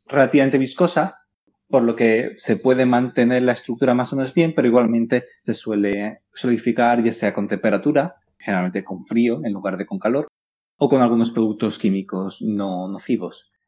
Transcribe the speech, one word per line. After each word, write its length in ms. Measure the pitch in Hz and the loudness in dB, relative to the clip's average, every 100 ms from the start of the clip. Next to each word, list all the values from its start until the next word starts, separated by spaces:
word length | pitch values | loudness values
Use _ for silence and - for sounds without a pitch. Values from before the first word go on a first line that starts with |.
| - | -4
relativamente 520 | 139 131 143 135 135 | 2 4 4 2 2
viscosa, 580 | 131 - 175 160 175 - _ _ _ _ _ | 0 0 0 0 -2 -6 _ _ _ _ _
por 140 | 135 | 2
lo 120 | 117 113 | 2 2
que 380 | 117 110 - - | 2 2 0 -6
se 220 | - 104 | -2 0
puede 280 | 127 127 127 | 2 2 4
mantener 580 | 123 123 131 120 127 | 2 0 0 2 2
la 100 | 123 | 0
estructura 400 | 120 - 120 127 | -2 -4 -2 0
más 180 | 123 123 | 2 0
o 60 | 135 | -4
menos 160 | 131 | -2
bien, 180 | 170 165 | 0 0
pero 140 | 156 123 | 2 2
igualmente 560 | 120 113 117 113 123 - - | 4 2 0 0 -2 -2 -10
se 140 | - | -6
suele 720 | 107 - 104 101 101 107 - _ | -6 -2 -2 0 -2 -6 -10 _
solidificar, 680 | - 127 113 - 117 120 120 | -6 -2 0 0 0 2 2
ya 120 | 113 | 0
sea 200 | 110 104 | 0 -2
con 140 | 98 101 | -2 -4
temperatura, 680 | 98 110 98 - 147 165 - _ _ | -2 0 0 0 0 0 -6 _ _
generalmente 460 | - 95 92 95 | -6 -2 -2 -6
con 220 | - 92 - | -8 -12 -4
frío 340 | 117 117 117 113 | 0 0 0 -6
en 80 | |
lugar 240 | 98 98 92 | -6 -6 -6
de 80 | 101 | -8
con 140 | 95 | -4
calor, 280 | 107 135 151 _ _ _ _ - | -2 -2 -4 _ _ _ _ -2
o 100 | 139 | 2
con 120 | 135 | 4
algunos 300 | 120 117 113 | 4 2 0
productos 480 | - 110 107 110 - | 0 -2 0 -4 -2
químicos 640 | 104 98 98 92 95 - | -2 -2 -4 -8 -8 -8
no 460 | 113 101 98 90 92 | -6 -4 -4 -6 -8
nocivos. 640 | 98 - 117 90 - _ _ | -10 -4 -4 -4 -12 _ _